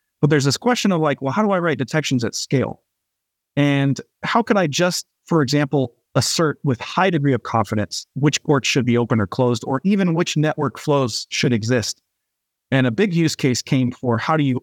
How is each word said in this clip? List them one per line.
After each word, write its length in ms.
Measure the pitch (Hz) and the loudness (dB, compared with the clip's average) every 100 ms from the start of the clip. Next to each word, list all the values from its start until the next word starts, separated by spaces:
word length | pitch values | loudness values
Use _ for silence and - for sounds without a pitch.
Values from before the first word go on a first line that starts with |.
| _ _ | _ _
But 100 | 147 | 2
there's 140 | 151 | 4
this 120 | 139 - | 2 0
question 360 | 240 247 208 | 0 0 0
of, 80 | 170 | 0
like, 200 | 151 139 | 0 -2
"Well, 100 | 135 | -2
how 100 | 196 | 0
do 80 | 214 | 0
I 80 | 185 | 0
write 200 | 170 139 | 0 -2
detections 460 | 123 156 - 127 | -2 -4 0 -2
at 120 | 110 - | -2 -6
scale? 460 | - 135 - - _ _ _ _ _ _ _ 143 | -2 -2 -2 -6 _ _ _ _ _ _ _ -2
And 440 | 143 139 139 127 - _ | 0 2 0 -2 -8 _
how 200 | - 233 | -2 0
could 140 | 233 208 | 2 0
I 120 | 160 | 0
just, 380 | 135 180 - - _ - | 0 -2 -2 -8 _ -2
for 160 | 165 | 0
example, 520 | 135 147 143 147 127 _ _ | 2 0 0 -2 -2 _ _
assert 460 | 139 - - 160 - | -2 0 0 -2 -2
with 180 | 143 123 | -4 -4
high 300 | - - 190 | -4 0 0
degree 220 | 165 143 | 2 2
of 100 | 123 | 0
confidence 640 | - 113 101 107 101 - - | 0 -2 0 -2 -4 -8 -12
which 260 | 135 147 - | -2 0 0
ports 240 | - 139 - | 0 0 0
should 180 | 139 123 | 0 2
be 100 | 117 | 2
open 240 | 117 117 | 2 0
or 60 | 98 | 0
closed, 380 | - 123 120 123 | 0 0 0 -4
or 140 | 131 | -2
even 320 | 190 202 180 | 0 2 2
which 220 | 165 175 151 | 0 0 0
network 420 | 151 151 139 - | 0 0 -4 -4
flows 480 | 151 143 123 - - | 0 0 0 -4 -6
should 220 | - 143 | -2 0
exist?" 480 | 117 110 123 - - _ _ _ _ _ _ _ | 0 2 0 -2 -8 _ _ _ _ _ _ _
And 160 | 135 127 | 0 2
a 60 | |
big 200 | 110 196 | 2 0
use 220 | 170 160 | 2 0
case 260 | - 139 120 | 0 0 0
came 300 | - 135 123 | 0 0 0
for 280 | - 123 117 | -2 -2 0
how 180 | - 160 | 0 2
do 80 | |
you 160 | 139 127 | 2 0